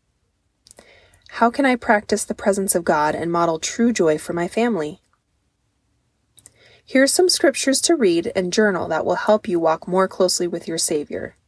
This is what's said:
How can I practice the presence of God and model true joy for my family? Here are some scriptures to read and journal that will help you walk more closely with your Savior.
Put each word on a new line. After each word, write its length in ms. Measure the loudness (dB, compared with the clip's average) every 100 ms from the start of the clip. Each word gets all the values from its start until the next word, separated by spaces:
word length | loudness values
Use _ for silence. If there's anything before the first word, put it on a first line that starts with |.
| _ _ _ _ _ _ _ -20 -20 _ _ _ -16
How 220 | 0 0
can 160 | 2 0
I 100 | 2
practice 480 | 2 0 0 -4
the 100 | -4
presence 400 | -4 -2 0 0
of 100 | 0
God 300 | 0 0 0
and 160 | -2 -2
model 280 | 0 0 -2
true 340 | -4 0 0
joy 260 | 2 2 0
for 140 | -2
my 160 | -4 -4
family? 520 | -2 0 -2 -4 -10 _ _ _ _ _ _ _ _ _ _ _ _ _ _ -20 _ _ _
Here 200 | -2 2
are 40 | 4
some 200 | 4 2
scriptures 520 | 2 2 2 0 0
to 120 | 2
read 380 | 2 2 2 -2
and 180 | -4 -2
journal 360 | 0 2 0 -2
that 160 | -4
will 120 | -2 -2
help 300 | 2 0 0
you 140 | 0
walk 260 | 0 0 -2
more 220 | 0 0
closely 380 | 0 0 0 -4
with 200 | -6 -6
your 120 | -4
Savior. 580 | -2 -4 -6 -10 -10 -16